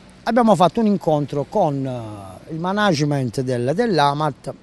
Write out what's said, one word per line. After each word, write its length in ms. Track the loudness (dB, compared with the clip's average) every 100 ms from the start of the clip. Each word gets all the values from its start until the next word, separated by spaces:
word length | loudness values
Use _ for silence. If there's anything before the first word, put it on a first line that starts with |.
| -20 -10
abbiamo 300 | -2 2 4
fatto 260 | 6 4 4
un 60 | 0
incontro 600 | 0 0 0 0 -6 -4
con, 360 | 0 0 -2
eh, 680 | -6 -8 -10 -12 -16 -18 -14
il 60 | -8
management 840 | -4 0 2 2 0 0 -2 -4
del, 320 | -4 -2 -2
dell'amat 800 | 0 0 2 2 2 -2 -4 -14 -16